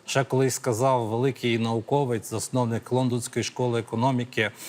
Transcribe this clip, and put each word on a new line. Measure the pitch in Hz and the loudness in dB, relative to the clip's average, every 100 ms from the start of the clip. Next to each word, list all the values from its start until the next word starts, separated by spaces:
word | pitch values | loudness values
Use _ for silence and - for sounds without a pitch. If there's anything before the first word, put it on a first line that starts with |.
| - | -2
ще | 135 | 0
колись | 127 131 131 - | 2 2 2 0
сказав | 131 110 135 127 110 | -2 2 2 2 0
великий | 117 135 120 120 117 | 0 0 0 0 2
науковець, | 113 117 - 143 135 113 - | 0 -2 0 0 2 -2 -2
засновник | 107 - 127 117 113 - | -6 -2 0 0 -2 0
Лондонської | 127 127 120 - 120 | 0 2 0 -2 -4
школи | 107 - 123 117 | -4 -2 0 0
економіки, | 107 117 131 123 123 120 107 - | -2 0 2 0 -2 -2 -2 -4